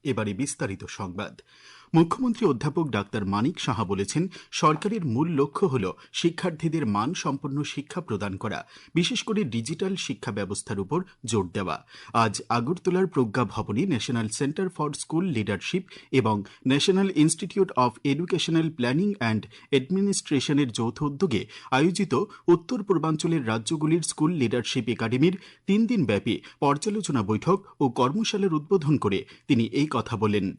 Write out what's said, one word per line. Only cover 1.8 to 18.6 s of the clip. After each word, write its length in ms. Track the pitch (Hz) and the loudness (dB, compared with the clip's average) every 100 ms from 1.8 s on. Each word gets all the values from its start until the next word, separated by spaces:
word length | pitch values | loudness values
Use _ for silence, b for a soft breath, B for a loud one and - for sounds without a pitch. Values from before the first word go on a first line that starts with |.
| B | B
মুখ্যমন্ত্রী 520 | 160 165 - 254 233 202 | 4 4 2 -2 2 2
অধ্যাপক 440 | 123 147 143 156 | 2 0 -2 0
ডাক্তার 360 | 107 101 113 98 | -2 -2 -4 -2
মানিক 340 | 101 123 180 | 0 0 -2
সাহা 240 | - 110 | -4 -2
বলেছেন, 400 | 95 98 98 151 185 B B | -2 -2 -2 -2 -4 B B
সরকারের 540 | - 160 151 208 220 160 | 0 2 2 -2 -2 -2
মূল 220 | 113 170 151 | 0 0 0
লক্ষ্য 320 | 147 - 190 | 0 0 0
হল 260 | 131 95 - B | 0 -2 -6 B
শিক্ষার্থীদের 720 | - 170 170 190 165 165 165 127 | -2 -2 0 -6 -2 -2 0 0
মানসম্পন্ন 800 | 101 120 180 165 135 147 139 | 2 0 -2 -4 -4 -4 -4
শিক্ষা 380 | 147 - 143 - | -4 -6 -8 -8
প্রদান 360 | 170 104 101 95 | -6 -4 -4 -6
করা, 220 | 113 87 - B B 156 | -6 -6 -10 B B 0
বিশেষ 280 | 175 247 | 0 -2
করে 200 | - 214 | -2 -2
ডিজিটাল 520 | 170 113 113 160 190 190 | 0 -4 -4 -4 -4 -4
শিক্ষা 360 | - 117 - | -6 -6 -6
ব্যবস্থার 480 | 104 95 101 - 101 | -4 -4 -6 -6 -6
উপর 240 | 95 160 185 B 117 | -2 -4 -6 B -2
জোর 200 | 110 90 | -2 0
দেওয়া। 240 | 104 92 71 - B B | -4 -4 -6 -10 B B
আজ 280 | 120 110 98 - | 2 2 0 -2
আগরতলার 580 | 120 120 175 - 180 185 | -2 0 -2 0 2 2
প্রজ্ঞা 360 | - 120 113 | 2 0 2
ভবনে 420 | 113 - 107 107 190 | 0 -2 -4 -2 0
ন্যাশনাল 420 | 131 - 120 110 | 0 0 -2 -2
সেন্টার 420 | - 143 156 190 | -2 -4 -2 -4
ফর 240 | - 151 | -2 -6
স্কুল 320 | 143 - 156 190 | -6 -4 -2 0
লিডারশিপ 580 | 117 104 98 - 185 - B B | -2 -2 -2 -2 -6 -6 B B
এবং 320 | 135 113 104 98 B 131 | 2 4 0 -2 B 2
ন্যাশনাল 420 | 139 - 190 196 151 | 2 4 4 4 4
ইনস্টিটিউট 540 | 151 - 185 208 185 | 4 2 -4 0 0
of 220 | - 123 - | 2 0 0
এডুকেশনাল 680 | 143 139 180 180 - 165 | -2 0 0 -2 2 2